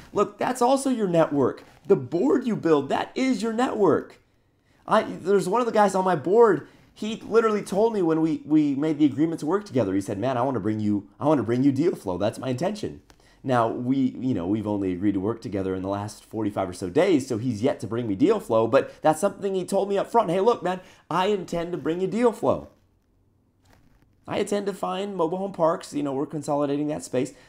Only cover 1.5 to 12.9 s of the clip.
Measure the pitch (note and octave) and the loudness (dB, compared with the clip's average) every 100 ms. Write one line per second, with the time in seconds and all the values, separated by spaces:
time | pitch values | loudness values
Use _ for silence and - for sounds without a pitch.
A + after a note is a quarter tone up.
1.5 | - - - - F#3 B2 E3+ C4 D4+ B3+ | 0 -14 -14 2 2 2 0 2 2 0
2.5 | F3+ D#3+ D3+ C#3 - - - C4 G#3+ A3+ | -2 4 4 2 -2 -4 -2 0 0 -2
3.5 | A3 C4 A3 F#3 G#2 - - _ _ _ | -2 -2 2 4 4 0 -16 _ _ _
4.5 | _ _ _ - G#3 - F3+ F3 G3+ F3 | _ _ _ 0 0 0 -6 2 2 2
5.5 | A3+ A#3 G#3+ G3+ F#3+ F#3 E3+ E3+ A3 A3+ | 0 0 2 2 2 0 0 2 6 6
6.5 | D3 - _ _ - G#3+ A3 - A3 A3+ | 4 -2 _ _ -10 -8 -8 0 2 4
7.5 | G#3 G3+ F#3+ A3+ G#3+ E3 D#3+ D#3+ C#3+ C#3 | 0 -2 0 0 2 0 2 0 -2 2
8.5 | D#3 D3 C3+ D#3 C#3+ D3 A#2+ E3 D#3+ D3+ | 2 2 0 -2 2 2 2 -2 -2 -2
9.5 | G3+ G#3 B2 G2 F#2+ G2+ G2 B2 B2 C3+ | -2 -2 0 0 0 -2 -4 -2 0 -2
10.5 | B2 G2 A2 G#2 G2+ - - C#3 D3+ G#2+ | -2 -2 -2 0 -2 -4 -4 0 2 2
11.5 | B2 C#3 B2+ E3+ F3 G2 F2+ G2+ - B2+ | 2 2 2 0 -2 -6 -2 -2 -2 -6
12.5 | B2+ F3+ G#3 E2 | -4 -4 -4 -10